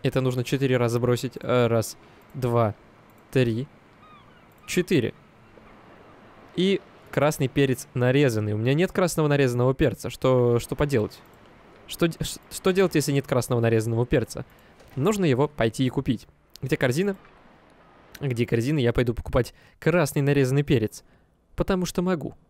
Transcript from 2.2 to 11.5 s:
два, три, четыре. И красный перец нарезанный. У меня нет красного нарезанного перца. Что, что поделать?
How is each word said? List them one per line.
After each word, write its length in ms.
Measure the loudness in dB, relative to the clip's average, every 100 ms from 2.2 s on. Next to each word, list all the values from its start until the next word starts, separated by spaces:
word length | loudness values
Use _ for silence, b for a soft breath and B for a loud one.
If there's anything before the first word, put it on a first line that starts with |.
| B
два, 420 | -6 0 2 0 -2 -16 -20 -20 -20 _
три, 360 | 0 0 -2 -8 -16 -20 -20 -20 -20 -20 -20 -20 -20
четыре. 480 | -4 -4 2 0 0 -8 -20 -20 -20 -20 -20 -20 -20 -20 -20 -20 -20 -20 -10
И 260 | -2 0 0 -6 -20 -8
красный 360 | 0 0 0 -2
перец 400 | 0 0 0 -6
нарезанный. 600 | 0 2 4 2 2 -2
У 40 | -2
меня 160 | 0
нет 180 | 0 0
красного 360 | 0 0 0 2
нарезанного 460 | 2 2 2 0
перца. 360 | 2 0 0 -12
Что, 500 | -2 2 4 4 2
что 160 | -2
поделать? 440 | -4 0 0 -2 -8 -20 -20 -20